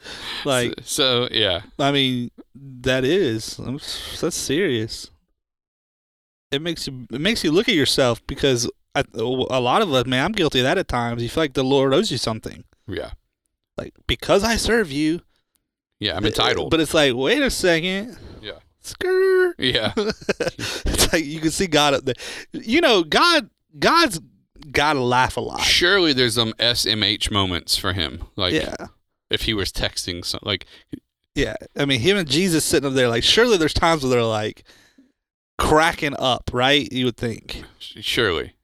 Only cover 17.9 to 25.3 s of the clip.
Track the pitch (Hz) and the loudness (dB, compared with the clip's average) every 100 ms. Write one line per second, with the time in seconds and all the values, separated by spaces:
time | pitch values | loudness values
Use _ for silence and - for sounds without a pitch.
17.9 | 190 233 - - - 107 76 _ _ - | -6 -8 -14 -20 -18 -16 -16 _ _ -16
18.9 | - 359 370 381 370 359 339 127 117 202 | -6 0 2 4 4 2 0 0 2 0
19.9 | - 208 - - - 160 - 110 - - | -2 -4 -4 -4 -4 -4 -6 -8 -4 -2
20.9 | - - 175 143 160 156 - 190 147 147 | 2 2 2 -2 -2 -2 0 2 4 4
21.9 | 139 131 120 - - - - - 285 320 | 2 0 -4 -8 -14 -14 -10 -2 2 4
22.9 | 208 160 190 339 330 208 _ _ 147 185 | 4 4 2 4 4 0 _ _ -2 2
23.9 | 320 320 170 - _ _ - 151 139 147 | 4 2 0 -12 _ _ -20 -6 0 0
24.9 | 147 123 123 127 | 2 2 2 2